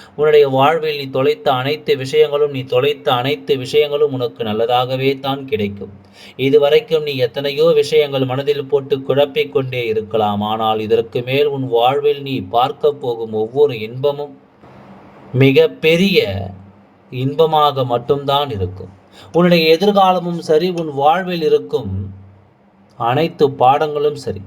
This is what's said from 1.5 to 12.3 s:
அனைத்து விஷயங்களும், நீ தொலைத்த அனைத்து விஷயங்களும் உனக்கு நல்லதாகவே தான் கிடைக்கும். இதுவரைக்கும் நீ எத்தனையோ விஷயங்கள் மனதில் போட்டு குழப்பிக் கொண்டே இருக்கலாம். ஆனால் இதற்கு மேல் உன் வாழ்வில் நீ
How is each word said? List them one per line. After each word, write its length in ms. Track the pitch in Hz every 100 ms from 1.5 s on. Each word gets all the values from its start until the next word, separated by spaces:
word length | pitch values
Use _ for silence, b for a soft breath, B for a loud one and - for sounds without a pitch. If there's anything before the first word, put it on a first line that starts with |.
அனைத்து 400 | 127 131 151 156 139
விஷயங்களும், 560 | 131 151 151 143 147
நீ 100 | 135
தொலைத்த 460 | 120 127 139 143 -
அனைத்து 400 | 127 127 151 - 139
விஷயங்களும் 560 | 123 147 147 143 151
உனக்கு 320 | 131 120 -
நல்லதாகவே 680 | 113 107 117 123 127 131 135 135
தான் 220 | 135 139
கிடைக்கும். 480 | 135 104 104 101 - - B B B -
இதுவரைக்கும் 680 | 135 143 143 156 151 160
நீ 120 | 151 135
எத்தனையோ 500 | 123 143 143 139 160
விஷயங்கள் 540 | 151 139 156 147 139 131
மனதில் 420 | 127 139 143 135
போட்டு 280 | 139 135 139
குழப்பிக் 500 | 135 135 143 151 139
கொண்டே 300 | 139 131 127 117
இருக்கலாம். 560 | 110 101 113 107 104
ஆனால் 380 | 104 110 110 110
இதற்கு 400 | 107 117 113 127
மேல் 280 | 123 135 147
உன் 160 | 139 131
வாழ்வில் 540 | 117 120 143 143 143
நீ 140 | 135